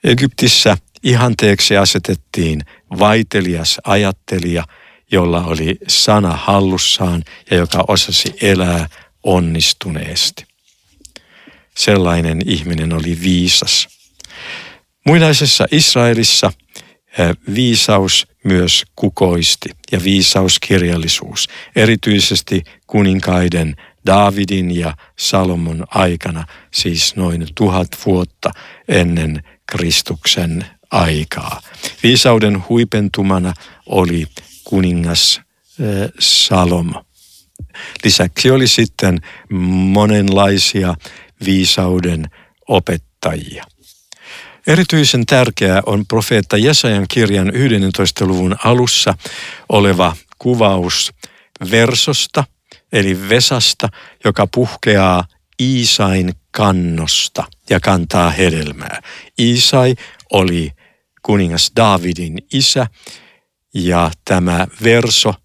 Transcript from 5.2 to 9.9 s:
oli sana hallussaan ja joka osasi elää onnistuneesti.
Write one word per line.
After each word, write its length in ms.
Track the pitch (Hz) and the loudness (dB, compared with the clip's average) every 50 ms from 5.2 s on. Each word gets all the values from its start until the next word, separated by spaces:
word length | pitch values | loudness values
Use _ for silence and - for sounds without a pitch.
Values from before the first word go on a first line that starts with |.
| 87 87 85 87 87 | 2 2 0 0 -2
oli 340 | 85 82 80 80 82 - - - - | -2 -4 -4 -2 -4 -4 -6 -6 -4
sana 420 | - - - - 107 107 104 90 | -2 0 2 2 2 2 2 0
hallussaan 960 | 82 - - - 98 98 98 95 92 92 - - - - 98 90 87 85 80 - - - _ - | -2 -4 -2 0 0 2 2 2 0 0 0 -2 -2 0 0 -2 -2 -4 -6 -8 -14 -20 _ -2
ja 60 | - 90 | 0 0
joka 280 | 87 82 - 87 90 - | 0 0 0 -2 0 0
osasi 480 | 104 92 - - 95 - - - - - | 2 0 0 0 -2 -2 -2 -4 -6 -2
elää 480 | - 101 95 92 92 90 87 85 82 80 - - - _ _ _ _ | 0 0 2 2 0 0 -2 -2 -4 -6 -10 -16 -20 _ _ _ _
onnistuneesti. 1200 | 104 95 90 87 82 82 82 80 - - _ - 98 | 0 0 2 2 0 -2 0 0 -2 -2 _ -6 -8